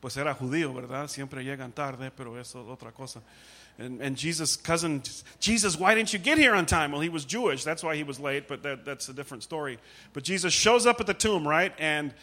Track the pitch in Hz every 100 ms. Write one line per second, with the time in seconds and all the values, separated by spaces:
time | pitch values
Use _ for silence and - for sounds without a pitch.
0 | 131 135 147 139 127 151 156 127 123 131
1 | 147 139 135 135 131 139 127 123 143 127
2 | 131 131 123 120 120 131 113 127 117 117
3 | 131 - 110 - - - - - 123 123
4 | 135 135 151 160 147 - - 165 170 143
5 | - - - - - 226 202 156 185 220
6 | 220 208 185 311 277 208 165 175 147 143
7 | 165 165 135 208 240 135 156 160 165 156
8 | 147 131 143 139 139 139 143 135 123 135
9 | - 131 135 123 - 160 147 117 - -
10 | - - 139 185 185 - 208 240 233 233
11 | 214 190 220 196 147 156 185 - 156 151
12 | 147 -